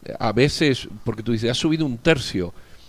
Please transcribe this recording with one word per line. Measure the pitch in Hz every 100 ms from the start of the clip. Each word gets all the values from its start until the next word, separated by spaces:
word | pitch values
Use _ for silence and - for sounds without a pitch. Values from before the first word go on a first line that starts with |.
| - -
a | 113
veces, | 107 147 - 151 127 - 107
porque | - 110
tú | 113
dices, | 113 117
"Ha |
subido | 123 160 156
un | 151 117
tercio". | 165 151 - 98 87 - - -